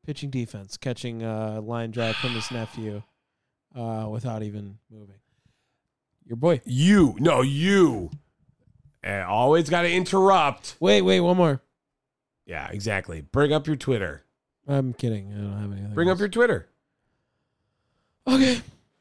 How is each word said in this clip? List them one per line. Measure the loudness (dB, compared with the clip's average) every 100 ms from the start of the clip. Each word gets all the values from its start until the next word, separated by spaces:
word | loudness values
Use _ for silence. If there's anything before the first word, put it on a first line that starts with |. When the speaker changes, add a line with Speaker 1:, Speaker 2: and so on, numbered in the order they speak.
| -10
Speaker 1:
Pitching | -10 -6
defense, | -6 -6 -10 -16 -10
catching | -8 -8 -8 -8
a | -6 -4 -6 -6
line | -6 -6 -6
drive | -4 -4 -4
from | -4
his | -6 -6
nephew, | -8 -8 -8 -10 -10 -14 _ _ _ _ _ _ -10
uh, | -8 -6 -6
without | -6 -8 -8
even | -8 -10 -14 -18 _
moving. | -20 -20 -20 _ _ _ _ _ _ _ _ _ _ _
Your | 0
boy. | 2 2 0
Speaker 2:
You. | 2 6 8 8 6
No, | 4 4
you. | 2 0 2 6 6 4 -8 -12 _ _ _ _ _ _ _ _ -8
Uh, | -6 -2
always | 0 4 2 2
gotta | 0 0
interrupt. | 0 0 2 4 4 2 -2 -16 -2
Speaker 1:
Wait, | 4 4
wait, | 4 2
one | 4 4
more. | 2 0 _ _ _ _ _ _ _ _ -14
Speaker 2:
Yeah, | -12 -10
exactly. | -8 -4 -4 -6 -14
Bring | -4 0 2
up | 2 -2
your | -4
Twitter. | -2 -2 -4 -10 _ _ _ _ -2
Speaker 1:
I'm | -2 -2
kidding. | -4 -4 -4 -8
I | -10
don't | -8 -8
have | -8
anything | -8 -6
Speaker 2:
Bring | -2 0
Speaker 1:
else. | 0
Speaker 2:
up |
your | -2
Twitter. | 0 0 0 -6 _ _ _ _ _ _ _ _ _ _ _ _ _ _ _ 0
Speaker 1:
Okay. | 4 4 2 -6 _ _ _